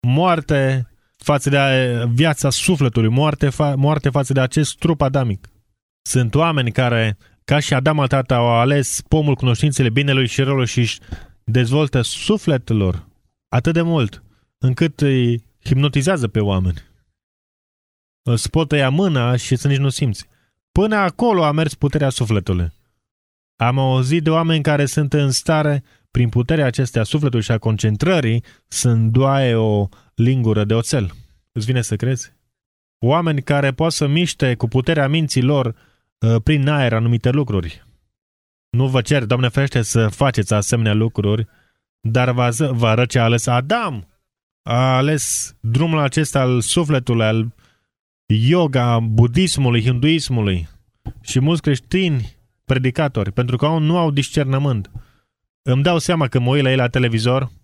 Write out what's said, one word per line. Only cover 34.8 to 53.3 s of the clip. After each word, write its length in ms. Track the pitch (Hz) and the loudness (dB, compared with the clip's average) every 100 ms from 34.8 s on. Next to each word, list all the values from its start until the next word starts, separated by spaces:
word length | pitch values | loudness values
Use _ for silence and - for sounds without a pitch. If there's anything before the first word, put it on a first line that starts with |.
| 127 160 135 | 0 0 0
minții 340 | 160 156 131 | 0 0 0
lor, 340 | 127 143 123 - _ _ _ _ | 2 0 -2 -6 _ _ _ _
uh, 160 | 113 113 | 0 2
prin 240 | - 151 135 | 2 0 2
aer 260 | 147 123 | 0 0
anumite 360 | 110 117 120 127 | 0 0 0 0
lucruri. 580 | 139 123 101 85 - _ _ _ _ _ _ _ _ _ | 0 0 -4 -4 -12 _ _ _ _ _ _ _ _ _
Nu 180 | 120 131 | -2 0
vă 140 | 127 | 0
cer, 240 | 110 143 | 0 -2
Doamne 220 | 110 123 123 | 0 0 0
ferește, 340 | 139 139 123 | 0 0 -2
să 260 | 107 117 110 | 0 0 0
faceți 460 | - 139 120 95 | 0 0 0 0
asemenea 400 | 107 101 117 110 | -2 0 0 2
lucruri, 540 | 107 113 - 101 110 107 _ _ _ _ _ | 2 0 0 -2 -2 -4 _ _ _ _ _
dar 320 | 113 120 127 | -2 0 0
vă 180 | 123 123 | 0 -2
ză-, 220 | 113 151 | 0 -2
vă 160 | 120 117 | 0 2
arăt 220 | 110 123 | 2 2
ce 100 | 131 | 2
a 40 | |
ales 220 | 117 117 | 2 2
Adam. 600 | - 123 135 233 208 117 87 _ _ _ _ _ | 0 -2 0 -2 -2 -8 -14 _ _ _ _ _
A 340 | - 117 131 | -4 0 2
ales 600 | 131 139 151 - - - _ | 2 0 -2 -2 -6 -8 _
drumul 400 | 113 123 165 156 | -2 0 0 0
acesta 400 | 139 160 151 139 | 0 -2 -2 0
al 220 | 127 123 | 0 0
sufletului, 640 | 110 175 156 139 123 117 | 0 -2 0 -2 0 0
al 280 | 110 113 113 - _ _ _ _ _ _ | 2 0 -2 -8 _ _ _ _ _ _
yoga, 760 | - 107 120 175 160 131 120 117 | -2 2 4 2 2 0 2 0
budismului, 840 | 113 110 120 123 185 - 131 120 | 2 2 2 2 0 0 2 2
hinduismului. 880 | 113 123 147 160 - 120 101 90 82 - _ _ - - | 0 0 0 0 -2 -2 0 -2 -6 -16 _ _ -16 -16
Și 180 | - 127 | -4 0
mulți 220 | 143 165 | 0 0
creștini 760 | - 135 - 185 185 135 110 - _ _ | 0 -2 -2 -2 0 -2 -6 -12 _ _
predicatori, 680 | - 131 127 123 147 113 101 | -4 0 0 -2 -2 -2 -4